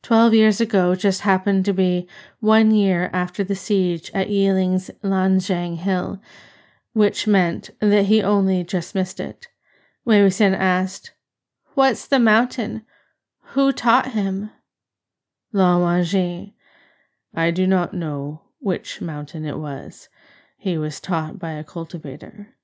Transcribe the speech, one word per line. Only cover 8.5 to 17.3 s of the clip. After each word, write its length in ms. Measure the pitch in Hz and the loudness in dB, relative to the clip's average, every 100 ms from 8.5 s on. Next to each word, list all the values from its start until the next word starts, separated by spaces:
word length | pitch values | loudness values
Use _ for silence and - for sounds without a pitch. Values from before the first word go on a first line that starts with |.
| 185 | 0
just 320 | 175 185 160 | 0 -4 -4
missed 240 | 190 185 - | -4 -4 -4
it. 300 | - - - _ _ _ _ _ | -10 -10 -20 _ _ _ _ _
Wei 160 | - 214 | 2 4
Wuxian 340 | 202 190 202 | 4 4 2
asked, 580 | 190 190 180 185 - - _ _ _ _ _ _ | 2 0 0 -2 -8 -18 _ _ _ _ _ _
"What's 320 | - 269 233 - | 0 0 0 -2
the 140 | 269 | 2
mountain? 600 | 226 214 247 - 202 220 - _ _ _ _ _ _ | 4 4 2 -4 -6 -6 -12 _ _ _ _ _ _
Who 180 | - 277 | 0 0
taught 400 | 262 233 240 285 | 0 2 2 0
him?" 380 | 220 196 190 208 _ _ _ _ _ _ _ _ _ _ | -2 -2 -4 -8 _ _ _ _ _ _ _ _ _ _
Lan 280 | 202 185 175 | 0 2 4
Wangji, 760 | 180 175 175 190 175 175 185 _ _ _ _ _ _ _ _ | 2 0 0 0 -2 -4 -14 _ _ _ _ _ _ _ _